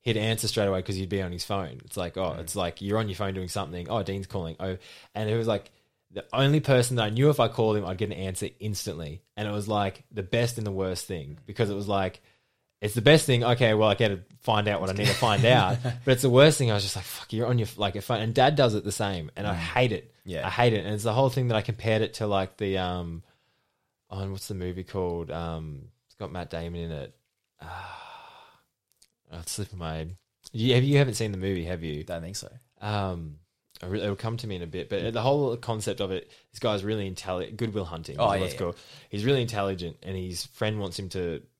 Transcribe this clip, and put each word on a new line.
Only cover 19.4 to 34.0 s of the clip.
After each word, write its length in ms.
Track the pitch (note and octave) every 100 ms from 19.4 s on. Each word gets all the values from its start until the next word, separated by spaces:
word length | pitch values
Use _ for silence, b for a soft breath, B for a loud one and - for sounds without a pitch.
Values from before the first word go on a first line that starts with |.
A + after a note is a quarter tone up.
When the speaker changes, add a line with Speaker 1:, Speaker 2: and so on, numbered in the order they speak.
| G#2
Speaker 1:
I 60 |
Speaker 2:
Mm. 40 | F2
Speaker 1:
hate 340 | E2 B2 B2+
it. 220 | G2 - _
Speaker 2:
Yeah. 220 | - E2 F2+
Speaker 1:
I 40 |
hate 220 | G#2 B2
it. 140 | G#2+ F#2
And 80 |
it's 100 | G#2
the 80 | A2
whole 160 | A2 C3+
thing 200 | B2+ B2
that 80 | A2
I 40 |
compared 400 | G2+ G#2 A2+ A2
it 140 | A2
to, 120 | - G#2+
like, 300 | G2 F#2+ -
the, 220 | G2+ F#2+
um, 460 | F2+ F2+ E2+ E2 - _ _ _ _ _ _ _ _
oh, 100 | G2
and 120 | G2
what's 160 | G2 -
the 60 |
movie 300 | G2 F2+ F2+
called? 460 | F#2 G2+ F2+ E2+ D#2+
Um, 580 | D#2+ E2 D#2+ D#2 C#2 - _ _
it's 80 |
got 180 | _ F2+
Matt 160 | F2+ D#2
Damon 300 | E2 E2+ F2
in 120 | E2
it. 220 | D2+ C2 _ _ _ _ _
Ah, 380 | E2+ F2+ B B B B B B B B B _ _ _ _ _ _
oh, 60 | E2
it's 120 | E2
slipping 260 | - G2 F#2
my 160 | E2 D#2+
head. 200 | D#2+ F#2 _ _ -
You, 220 | A#2+ A#2+
have, 100 | B2
you 140 | C3+ C#3+
haven't 160 | C3
seen 180 | G#2+ A2
the 60 | F#2+
movie, 260 | F#2+ F#2
have 180 | E2 F2+
you? 220 | E2 D2
Speaker 2:
Don't 180 | E2+ E2+
think 140 | E2 G#2
so. 120 | - B2 _ _
Speaker 1:
Um, 560 | G#2 G#2 F#2+ F2 D#2+ D2 _ _ _ -
I 40 | F2+
re-, 140 | G2+